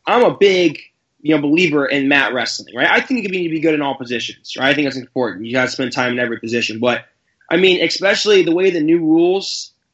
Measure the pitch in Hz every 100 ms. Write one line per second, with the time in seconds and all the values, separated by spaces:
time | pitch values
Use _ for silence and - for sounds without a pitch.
0 | - 233 202 - 202 185 170 147 - _
1 | _ _ 147 156 143 160 175 147 139 139
2 | 135 143 110 123 113 - - 110 165 220
3 | - 247 196 185 170 160 160 151 139 135
4 | 120 117 - - - - 131 143 139 131
5 | 120 131 120 92 113 127 127 - 123 135
6 | 123 123 120 113 113 120 110 110 123 120
7 | - _ _ _ - 170 190 180 170 -
8 | 190 208 208 196 165 170 190 175 151 170
9 | 156 165 175 190 190 - - _ _